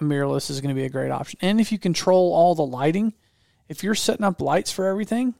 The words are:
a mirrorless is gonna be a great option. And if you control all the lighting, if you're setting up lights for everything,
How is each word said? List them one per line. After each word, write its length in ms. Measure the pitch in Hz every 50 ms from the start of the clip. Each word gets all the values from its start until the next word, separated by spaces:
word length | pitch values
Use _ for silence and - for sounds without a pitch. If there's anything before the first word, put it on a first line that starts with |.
a 40 | 151
mirrorless 440 | 147 147 143 143 139 139 143 - -
is 120 | 143 135
gonna 140 | 135 139 135
be 100 | 135 135
a 40 | 131
great 200 | 131 131 135 135
option. 260 | 135 131 127 - - - -
And 180 | 185 208 226
if 120 | 220 - 220
you 60 | 196
control 540 | - 185 165 - - - 185 185 180 175 165
all 220 | 165 170 180 175
the 100 | 156 151
lighting, 500 | 135 123 123 135 156 165 196 220 226 - _ _ _ _ _ _ _ _ _ _ -
if 140 | 160 - -
you're 140 | 196 220
setting 280 | - - - - - 208
up 160 | 196 175 -
lights 300 | - 139 147 185 202 -
for 160 | - - 185
everything, 480 | 190 190 202 214 - 220 240 254 254 233 -